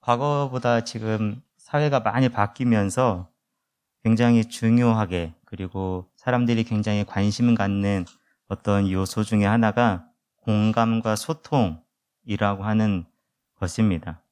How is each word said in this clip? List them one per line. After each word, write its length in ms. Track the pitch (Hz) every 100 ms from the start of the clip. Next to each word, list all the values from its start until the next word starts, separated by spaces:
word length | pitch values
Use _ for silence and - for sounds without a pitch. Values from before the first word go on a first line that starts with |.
과거보다 800 | - 120 143 143 143 127 120 117
지금 580 | 117 117 110 110 107 110 _ _
사회가 420 | _ 147 151 139
많이 300 | 107 110 131
바뀌면서 1000 | 120 101 - 123 110 98 92 127 90 87 _ _ _ _ _ _ _
굉장히 420 | 110 110 120 117 110
중요하게 880 | - 113 117 120 113 101 90 82 82 _
그리고 640 | - 95 95 95 92 90 _
사람들이 480 | - 123 120 117
굉장히 420 | 113 110 107 104 104
관심 480 | - 104 104 120
갖는 520 | 117 98 98 101 98 87 _ _ _ _
어떤 420 | 98 - 101 101
요소 340 | 92 95 -
중에 220 | 107 107 101
하나가 600 | 113 110 104 120 101 - _ _ _
공감과 760 | - 107 107 110 113 113 113 107
소통이라고 1500 | - 160 - 143 101 80 _ _ _ _ - 101 104 98
하는 420 | 101 107 110 98 85 _ _ _ _ _
것입니다. 640 | 90 - 110 85 - 78 _